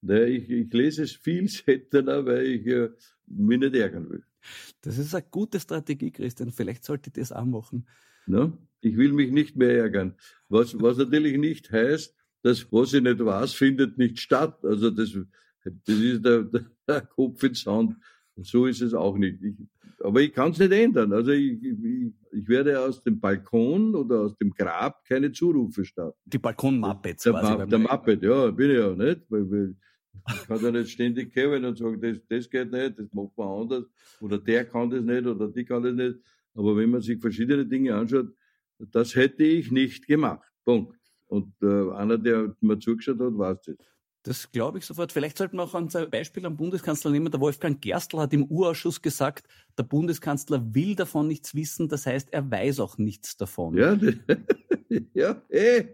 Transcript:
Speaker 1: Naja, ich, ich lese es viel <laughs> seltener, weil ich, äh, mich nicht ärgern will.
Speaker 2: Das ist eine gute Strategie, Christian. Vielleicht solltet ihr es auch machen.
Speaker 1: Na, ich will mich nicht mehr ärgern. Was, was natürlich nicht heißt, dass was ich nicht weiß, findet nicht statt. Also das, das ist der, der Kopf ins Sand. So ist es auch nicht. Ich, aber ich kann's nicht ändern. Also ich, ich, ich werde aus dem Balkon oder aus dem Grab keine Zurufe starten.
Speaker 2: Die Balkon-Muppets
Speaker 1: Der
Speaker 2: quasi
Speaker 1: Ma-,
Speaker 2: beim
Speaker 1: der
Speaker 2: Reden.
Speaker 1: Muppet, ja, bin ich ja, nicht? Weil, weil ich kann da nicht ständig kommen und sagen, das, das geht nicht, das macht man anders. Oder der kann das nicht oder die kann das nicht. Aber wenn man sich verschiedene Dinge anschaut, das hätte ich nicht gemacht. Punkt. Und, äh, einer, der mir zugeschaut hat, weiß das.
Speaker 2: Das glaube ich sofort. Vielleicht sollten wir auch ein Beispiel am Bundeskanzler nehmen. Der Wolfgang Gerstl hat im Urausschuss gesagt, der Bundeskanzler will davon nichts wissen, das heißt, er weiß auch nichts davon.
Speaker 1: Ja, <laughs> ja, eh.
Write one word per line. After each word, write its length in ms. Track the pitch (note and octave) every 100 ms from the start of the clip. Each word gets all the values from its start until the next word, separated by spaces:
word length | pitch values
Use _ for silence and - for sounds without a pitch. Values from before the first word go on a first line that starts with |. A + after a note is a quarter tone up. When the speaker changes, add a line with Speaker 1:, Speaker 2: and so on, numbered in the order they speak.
Speaker 1:
Naja, 240 | F#2+ G#2 A#2+
ich, 240 | B2+ G#2
ich 240 | A#2+ A#2
lese 300 | A#2 C#3+ D3+
es 80 | D3
viel 360 | - - F3 G3+
<laughs> 0 |
seltener, 760 | - - B2+ - C#3+ C3+ C#3+ C3
weil 200 | B2 C3
ich, 220 | B2 G#2+
äh, 220 | B2 A#2 A#2 _ _ _
mich 320 | - G#2 B2
nicht 160 | C3+ B2+
ärgern 340 | G2+ E2+ E2
will. 140 | - - _ - - - _
Speaker 2:
Das 160 | - A2+
ist 160 | D3
eine 120 | F3+ -
gute 300 | - G#3+ G3
Strategie, 520 | - D#3+ D3+ C#3+ B2+
Christian. 400 | - A#2+ A#2+ A#2+
Vielleicht 320 | - F#2+ A#2+
solltet 340 | - C#3+ C#3 C3+
ihr 60 |
es 80 | B2+
auch 140 | - A#2+
machen. 420 | A#2+ A2 B2 A#2+ _ _ _ -
Speaker 1:
Na, 320 | F#2+ D#3 E3 _ _
ich 160 | A2+ G#2
will 160 | C#3
mich 180 | C#3+ C3
nicht 240 | C#3 D3 -
mehr 220 | B2 A#2+
ärgern. 380 | A2+ G2+ F#2 F#2 - _ _
Was, 300 | G#2 A#2+ A#2
was 180 | A2+ B2
natürlich 400 | C3+ D3+ D3+ C3+
nicht 340 | D3+ D#3+ -
heißt, 440 | A2 A#2+ D#3 - _ _ _
dass 300 | A#2+ B2 -
was 220 | G#2+ B2+
ich 80 | C#3
nicht 220 | B2 A2+
weiß, 300 | A2 G2 C3
findet 440 | - C3+ C3+ C3 A#2
nicht 220 | B2 A2+
statt. 440 | - C3+ D#3 -
Also 280 | - G#2 A2+
das, 260 | G2+ A2 G2 F#2 _ _ _
das 320 | - F#2 - G#2+
ist 300 | A#2 A#2+ A2+
der, 240 | A#2 G#2+ A#2+ - _ -
der 140 | D3
Kopf 400 | - - C3 A#2+
ins 180 | C3+ B2
Sand. 360 | - G#2+ A2+ - _ _ _ -
So 320 | F#2 A#2+ B2+
ist 140 | A2+
es 120 | A#2+
auch 240 | A2+ F#2+ G2+
nicht. 240 | F#2+ F#2+
Ich, 120 | G#2 G#2 - _ _ _
aber 200 | - A2
ich 100 | D3
kann's 280 | C#3+ C#3+ D#3+
nicht 120 | F#3+
ändern. 400 | G3 A3+ E3 G#2
Also 200 | G#2 A#2+
ich, 300 | C#3+ C#3 A2+
ich, 520 | C3 A2 A2+ B2+ A#2+ - _
ich 160 | G#2 G2+
werde 320 | B2 C#3+ C#3
aus 240 | C3 B2+
dem 160 | - G#2+
Balkon 760 | G2+ G2 - A#2 A#2 F3 A3 G3
oder 260 | A#2+ A#2
aus 160 | G#2 G#2
dem 140 | G#2
Grab 520 | - F#2 E2+ A#2+ - _
keine 280 | C3 C#3
Zurufe 500 | - E3+ D#3 A2+ -
starten. 340 | F#2+ - E2 - -
Speaker 2:
Die 120 | -
Balkon-Muppets 840 | A#2+ A2+ C3+ C3 G2+ G2 F#2 E2+
Speaker 1:
Der 100 | A#2+
Speaker 2:
quasi 180 | G2+ G#2+
Speaker 1:
Ma-, 60 | G#2+
Speaker 2:
beim 120 | G2
Speaker 1:
der 100 | A2+
Speaker 2:
Reden. 120 | A2
Speaker 1:
Muppet, 320 | C3+ - G#2
ja, 280 | F#2+ C3+ B2
bin 180 | F2 C#3
ich 80 | C3
ja, 180 | G#2 F#2
nicht? 260 | B2 E3+ _
Weil, 220 | G#2+ F#2+
weil 240 | G2+ G2 F#2+ _ _ _ G2 -
ich 200 | A2 -
kann 140 | A2
da 100 | A#2
nicht 200 | A#2+ A2
ständig 420 | - B2 A#2+ A2
kommen 320 | - C3+ C#3+ B2+
und 120 | A2
sagen, 220 | A#2 A2
das, 180 | A2+ G#2+ _
das 200 | A#2+ B2
geht 220 | C3 A#2+
nicht, 260 | B2 C3 G#2+
das 120 | G#2
macht 260 | G#2 G2+ -
man 240 | G2+ G2
anders. 240 | A#2 C3 A#2+ _ _ _
Oder 160 | G#2+ G2+
der 260 | G2+ A2+ A#2+
kann 240 | A#2+ A#2+
das 140 | B2+
nicht 220 | A#2 B2 B2
oder 240 | G#2 G#2+
die 160 | A#2+ B2
kann 180 | A#2+
das 120 | B2 B2
nicht. 200 | B2+ B2 _ _ _ A2+
Aber 220 | G#2 G#2+
wenn 120 | A2+
man 120 | A#2+
sich 180 | G#2+ A2+
verschiedene 460 | A#2 G2+ A#2+ C#3+ B2
Dinge 300 | C3 C3 G#2
anschaut, 380 | A2+ C3 A#2 _ _ _ _ _
das 360 | G#2+ A#2 A#2 B2+
hätte 280 | C3+ C3+
ich 260 | D#3 E3 A#2+
nicht 360 | C3 C3 - -
gemacht. 420 | D3+ C3+ E2 _ _
Punkt. 340 | - A#2+ - _ _ _ _
Und, 260 | G#2 F#2+ _
äh, 300 | G2+ G2+ F#2+
einer, 260 | F#2+ G#2 A#2
der 380 | A2+ A2+ G#2+ G2
mir 180 | G#2+ G#2
zugeschaut 400 | A2 A2+ - A#2+
hat, 180 | B2 G#2+
weiß 240 | F#2+ F#2 -
das. 100 | C#2+ _ _ _ _
Speaker 2:
Das 280 | - B2+ -
glaube 280 | A#2+ A#2+ F#3
ich 60 | -
sofort. 260 | D#3 E3+
Vielleicht 240 | - D3 -
sollten 180 | F#3+ F#3
wir 60 |
auch 120 | F3 F3
ein 120 | E3+ E3+ D#3+
Beispiel 360 | A2 D3+ - F#3
am 120 | D3+
Bundeskanzler 540 | E3 F#3 - D3+ D#3
nehmen. 200 | C#3+ D#3+
Der 80 | D3+
Wolfgang 400 | D3 C#3+ E3+ C#3+
Gerstl 380 | A2 F2+ - D#3+
hat 160 | D3
im 100 | D3
Urausschuss 580 | C#3 D#3+ F3+ D#3+ E3 D#3
gesagt, 460 | D#3+ - C#3 D3 _ _ _ -
der 60 |
Bundeskanzler 920 | A#2+ D3 E3+ D#3+ - C#3+ - C#3+ A#2 A#2
will 200 | F3+ G3+
davon 320 | F3+ D#3 D3+
nichts 280 | D3+ - C#3+
wissen, 320 | D#3 - D#3+
das 180 | D3 C3+
heißt, 280 | C3 C#3
er 180 | D#3 C#3
weiß 300 | G#2+ B2 C3+
auch 160 | G2 -
nichts 400 | G#2+ G2+ - -
davon. 400 | F#2+ - E2 E2+
Speaker 1:
Ja, 200 | C#3 G#3
<laughs> 1160 | G#3+ - - D#3+ - - _ F4 _ - A2+
ja, 280 | - E3 A3 _
eh. 360 | D3+ A3 A#3+ -